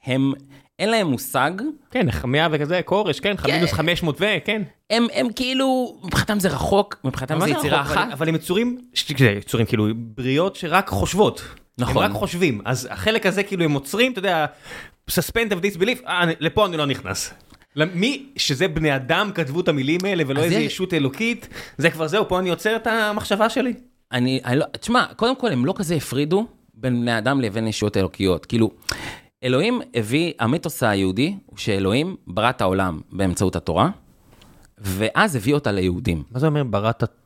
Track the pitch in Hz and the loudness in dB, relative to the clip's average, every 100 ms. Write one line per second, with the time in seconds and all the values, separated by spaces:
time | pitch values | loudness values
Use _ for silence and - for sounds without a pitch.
0 | - 131 135 135 - - _ _ 190 226 | 0 0 2 -2 -10 -20 _ _ 0 2
1 | 180 120 - 135 139 185 277 294 _ 254 | 2 -2 0 0 0 0 -6 -8 _ 0
2 | 180 90 123 139 165 151 147 180 - 185 | 0 0 0 2 2 2 0 -2 0 0
3 | 208 139 196 202 - - 170 - 156 170 | 2 0 -2 -2 0 2 2 0 0 0
4 | 170 143 202 190 170 214 165 _ _ 226 | 0 0 0 0 -2 -4 -4 _ _ 2
5 | 233 - 254 208 254 262 269 254 247 - | 2 0 -2 -2 -2 0 2 2 -2 -8
6 | 185 - - 208 185 139 - 196 208 - | -4 -2 0 2 2 0 2 2 2 -2
7 | - - 131 - 185 - 147 143 139 147 | -4 -4 -2 0 2 2 2 0 2 0
8 | 202 143 160 160 - 180 240 247 - - | -2 -2 0 0 0 0 0 -4 -8 -6
9 | - 135 127 101 - 113 113 117 107 110 | -4 4 4 4 -2 0 2 2 2 0
10 | 117 107 127 135 185 190 170 175 196 196 | -8 -6 0 2 2 -2 0 0 2 -2
11 | 180 175 208 - - - _ - 123 123 | 0 4 4 2 -14 -20 _ -4 0 2
12 | 202 208 196 170 180 107 101 127 - - | 2 0 -4 0 0 0 -2 -4 -4 -4
13 | - 220 196 185 202 190 170 143 135 202 | -2 0 0 0 -2 0 0 0 -2 0
14 | 247 240 190 170 147 - - - - _ | 0 0 -2 0 -2 -6 -18 -16 -18 _
15 | - - - 226 226 190 196 175 196 247 | -4 -2 -2 -2 -2 0 -2 0 0 0
16 | - 175 170 160 160 214 202 160 143 131 | -4 0 0 0 0 2 0 0 -2 -2
17 | 92 90 - - - - _ 139 160 175 | -4 -6 -8 -12 -20 -20 _ -2 -2 2
18 | 220 285 - - - 135 185 160 156 135 | 0 -2 -8 -6 -2 0 0 2 0 0
19 | 127 165 208 185 143 151 180 147 135 170 | 0 0 0 -2 -4 0 0 0 0 0
20 | 190 185 143 139 160 196 220 - 180 165 | 0 0 0 0 2 2 0 -2 -2 0
21 | 135 - 226 240 - - - - 151 156 | 0 0 -2 -2 -8 -16 -16 0 0 0
22 | 156 190 190 180 185 165 214 226 226 226 | -2 0 0 0 0 -2 -2 -2 -2 0
23 | 214 208 - 202 220 233 247 226 - _ | 0 -2 -2 0 2 2 -2 -4 -12 _
24 | _ 127 123 131 123 127 156 - - 240 | _ -2 0 -2 0 0 0 -6 0 0
25 | 190 - 226 262 240 135 131 190 170 170 | 0 0 0 0 0 2 0 0 0 -2
26 | - 127 147 185 226 - _ - 131 120 | -2 -2 2 0 0 -10 _ -6 -2 0
27 | 120 117 110 139 117 101 113 107 104 101 | 2 0 2 2 0 0 -2 0 0 2
28 | 95 - 95 85 - 113 110 - - - | 0 0 0 0 0 2 2 0 -10 -8
29 | - - - _ 127 127 202 247 - 123 | -8 -14 -20 _ 0 2 2 0 -2 -4
30 | 107 139 170 - 113 156 170 - 120 101 | 0 0 0 0 0 0 -2 -2 2 4
31 | 95 95 147 196 - - - 98 95 117 | 2 2 0 -2 -12 -8 -2 0 2 2
32 | 170 190 - 92 113 123 95 95 92 78 | 0 -6 -8 0 0 2 0 2 0 -4
33 | - 92 95 87 95 87 - 82 143 208 | -10 -2 -2 2 0 0 -2 2 2 0
34 | - _ _ - - - - _ 101 92 | -16 _ _ -20 -20 -20 -20 _ -6 -2
35 | 107 - 208 135 104 147 110 101 92 90 | 0 2 2 2 2 0 2 2 2 0
36 | 92 85 69 117 156 147 135 104 107 117 | -2 -2 -4 0 0 0 0 0 0 0
37 | 117 _ | -4 _